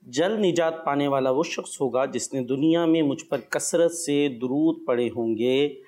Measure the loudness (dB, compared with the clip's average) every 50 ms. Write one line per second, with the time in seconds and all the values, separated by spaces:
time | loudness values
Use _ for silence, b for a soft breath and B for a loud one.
0 | _ -8 -2 0 0 0 2 2 2 2 2 2 2 0 0 -2 -4 -2 0 0
1 | 0 2 2 2 2 2 2 2 0 -2 -4 -8 -10 -10 -6 -4 -4 -2 0 0
2 | -2 0 -2 -6 -6 -4 -6 -6 -4 -2 -2 0 2 2 4 4 4 4 4 4
3 | 2 0 0 -2 -6 -6 -6 -6 -6 _ -6 -4 -4 0 2 2 2 2 2 -2
4 | -4 -2 0 0 0 0 -2 -4 -4 -2 0 2 2 2 0 0 -2 -2 0 0
5 | 0 0 -2 -2 -2 -2 0 0 2 2 2 2 2 0 -2 B B